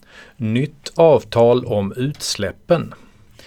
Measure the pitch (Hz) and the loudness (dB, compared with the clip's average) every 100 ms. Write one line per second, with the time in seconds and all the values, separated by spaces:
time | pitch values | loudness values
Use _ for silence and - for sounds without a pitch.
0 | _ - - - 110 117 143 - - - | _ -20 -20 -10 -4 -2 -4 -8 -8 2
1 | 165 131 - 117 117 127 120 107 98 110 | 4 4 2 2 4 2 0 -4 -4 -4
2 | 131 147 - - 98 - - 165 110 - | -8 -6 -10 -8 -8 -8 -2 -2 -2 -14
3 | _ _ _ - | _ _ _ -20